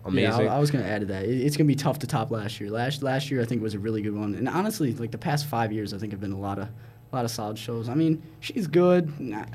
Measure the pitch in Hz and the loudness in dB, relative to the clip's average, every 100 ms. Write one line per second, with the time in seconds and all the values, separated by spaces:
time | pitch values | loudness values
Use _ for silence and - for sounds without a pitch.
0 | 95 92 104 110 110 135 147 139 95 104 | 0 2 4 4 4 4 4 2 0 -2
1 | 98 95 98 127 139 147 151 143 156 - | -2 -2 0 2 2 4 4 4 2 0
2 | - 127 117 113 104 - 101 110 123 143 | -2 -2 0 -2 -4 -6 -4 -2 -2 -2
3 | 135 135 143 131 117 120 107 101 110 110 | 0 -2 0 0 0 0 -2 -2 -2 -2
4 | 104 104 104 90 127 165 208 214 143 107 | -2 -2 -2 -2 0 0 0 0 -2 -2
5 | 113 113 165 147 143 117 113 107 101 98 | -6 -4 -2 -2 0 0 0 0 -4 -4
6 | 107 101 101 98 98 101 101 - - - | -6 -6 -6 -4 -4 -4 -6 -10 -18 -20
7 | - 131 117 - 107 110 - 117 117 147 | -8 -4 -2 -4 -6 -6 -6 -4 -2 2
8 | 160 156 - - - - 160 170 180 180 | 2 2 -2 -14 -8 -4 2 6 8 6
9 | 156 147 127 107 - | 4 -4 -6 -6 -8